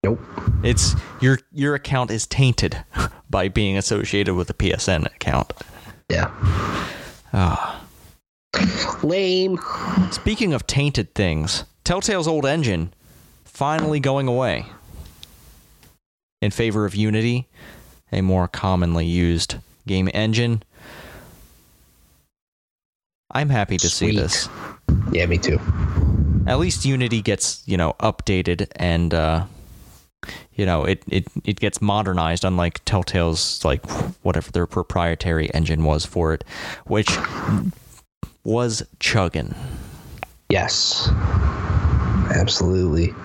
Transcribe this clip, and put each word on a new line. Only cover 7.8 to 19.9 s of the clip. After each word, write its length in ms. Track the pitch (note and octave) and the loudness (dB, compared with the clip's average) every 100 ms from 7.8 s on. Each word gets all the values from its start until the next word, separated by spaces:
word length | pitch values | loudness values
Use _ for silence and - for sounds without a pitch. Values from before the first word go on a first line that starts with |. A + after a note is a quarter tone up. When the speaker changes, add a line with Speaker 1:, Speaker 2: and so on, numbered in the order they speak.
| - - - _ _ _ _ - F#3+ - - - | -16 -20 -20 _ _ _ _ 0 0 0 -6 -2
Speaker 1:
Lame. 560 | D3+ F#3 F#3+ F#3 F#3 F3+ - - - F#3 F#3 | 0 0 2 2 0 -2 -4 -8 0 2 2
Speaker 2:
Speaking 420 | - - A3 G#3 | 0 -2 0 0
of 120 | C3+ - | 0 0
tainted 460 | C#3 C#3+ C3 F#2+ | 0 2 0 -2
things, 500 | - F#2+ D#2 D#2 - - _ | 0 0 2 -2 -4 -8 _
Telltale's 440 | - F3+ G#3+ F#3+ D#3+ | -2 -2 0 0 0
old 180 | D#3+ C3+ | 0 2
engine 460 | D#3+ C3 F2 E2+ - - - - - - | 2 2 0 -2 -8 -20 -20 -20 -20 -20
finally 540 | - C#3 D#3 D#3+ D3+ | -4 -2 0 0 0
going 280 | C3+ C#3 C3 | 0 0 0
away 380 | B2 B2 C#2 - - - - - - - - - - _ _ - _ _ _ _ _ | 0 0 -2 -6 -16 -20 -20 -20 -20 -20 -20 -20 -20 _ _ -20 _ _ _ _ _
in 80 | G#2+ | -4
favor 360 | - A#2 G#2 G#2 | 0 0 2 0
of 100 | G2+ | 2
Unity, 520 | G#2+ G#2+ A#2 B2 B2+ - - - - - _ | 2 2 2 0 -4 -16 -20 -20 -20 -20 _
a 100 | - | 0
more 260 | F#2+ F#2 F2+ | 2 2 2
commonly 580 | - F#2+ F#2 F2 E2+ E2 | 0 0 2 2 2 2
used 520 | F2 F2 E2 - - - _ | 2 2 2 -2 -8 -14 _
game 240 | - | -4